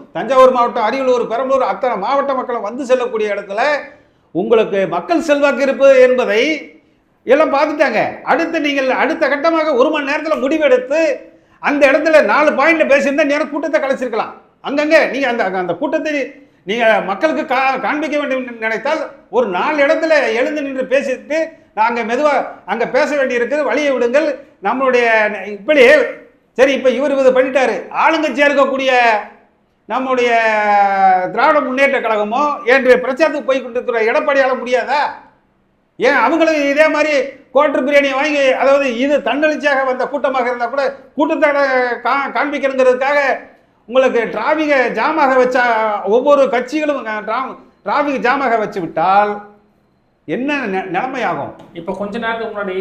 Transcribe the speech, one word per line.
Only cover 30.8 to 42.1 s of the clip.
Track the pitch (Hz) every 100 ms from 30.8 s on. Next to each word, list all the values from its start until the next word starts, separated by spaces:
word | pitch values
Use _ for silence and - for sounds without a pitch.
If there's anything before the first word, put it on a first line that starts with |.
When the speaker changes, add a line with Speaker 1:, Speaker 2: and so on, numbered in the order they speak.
| 202 196 190 185 180
Speaker 1:
திராவிட | 208 285 302
முன்னேற்ற | 262 254 277 254
கழகமோ | 220 214 208 240 294 - 220
என்று | 262 254 247
பிரச்சாரத்துக்கு | 254 262 311 294 226
போய் | 262
கொண்டிருக்கிற | 247 240 233 233
எடப்பாடியால | 220 285 302 277 262 247
முடியாதா? | 240 247 220 285 269 - - _ _ _ _ _ _ -
ஏன் | 220 277
அவங்களும் | 233 320 320 311 277
இதே | 285 311
மாதிரி | 294 302 285 - - _
கோட்டர் | 262 294 294 254
பிரியாணியை | 285 277 262
வாங்கி, | 302 294 269
அதாவது | 254 262 277 277 233
இது | 277 294
தன்னெழுச்சியாக | 220 262 311 294 285 269 262
வந்த | 247 247
கூட்டமாக | 285 277 262 240
இருந்தா | 240 233
கூட | 277 262 - -
கூட்டத்தை | - 302 302 294 285 277 254 247 233
கா-, | 233